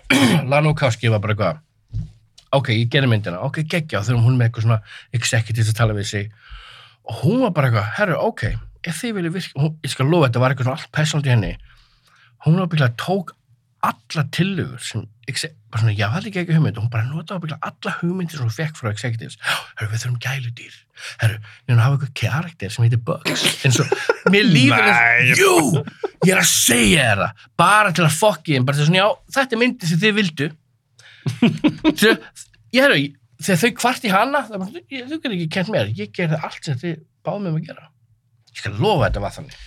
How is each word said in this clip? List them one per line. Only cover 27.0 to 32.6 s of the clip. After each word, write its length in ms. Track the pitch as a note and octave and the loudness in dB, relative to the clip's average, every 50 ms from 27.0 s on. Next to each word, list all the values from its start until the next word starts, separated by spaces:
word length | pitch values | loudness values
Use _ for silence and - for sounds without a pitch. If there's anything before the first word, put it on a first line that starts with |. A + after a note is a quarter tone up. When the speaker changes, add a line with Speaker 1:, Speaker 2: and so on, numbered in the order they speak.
| B2+ | 4
Speaker 1:
þér 160 | A2 G2+ G2 | 2 2 0
það. 240 | F2 - - - - - _ - | 0 -4 -6 -10 -20 -8 _ 2
Bara 320 | E3+ F#3 G#3 G#3+ G#3 G3 | 4 6 6 4 4 2
til 140 | D#3 F3+ E3+ | 2 2 2
að 100 | D3+ D#3 | 2 2
fokki 400 | - A3 G#3+ - - - E3+ C#3+ | 4 2 2 2 2 -2 -2 0
þeim, 100 | B2+ B2+ | 0 2
bara 140 | C#3 C#3 D3 | 0 0 2
til 80 | D3 D#3 | 2 4
svona, 140 | F3+ F#3 | 4 4
já, 320 | G3 G#3+ F#3 - _ - - | 4 2 0 -2 _ -6 -2
þetta 220 | C4+ C4 C4 A3+ A3 | -2 -2 0 0 0
er 40 | |
myndin 300 | B3 B3+ B3 - F3+ D#3+ | 0 0 -2 -2 -2 -2
sem 80 | F3+ D#3+ | 0 2
þið 140 | G#3 A3 G3+ | 2 2 2
vildu. 320 | G#3+ G3+ E3 D3+ - C#3+ E3 - _ _ _ _ _ _ _ _ _ - - - - - | 2 0 -2 -2 -4 -6 -6 -8 _ _ _ _ _ _ _ _ _ -20 -20 -16 -8 -8
<laughs> 760 | - - - A#3+ - - - - - - - - D#4+ D#4 - | -6 -2 0 0 0 0 2 0 -2 0 0 -2 0 2 4
Svo, 140 | G3+ A3 - - - - - - - _ _ _ | 4 4 4 2 -2 -14 -20 -20 -20 _ _ _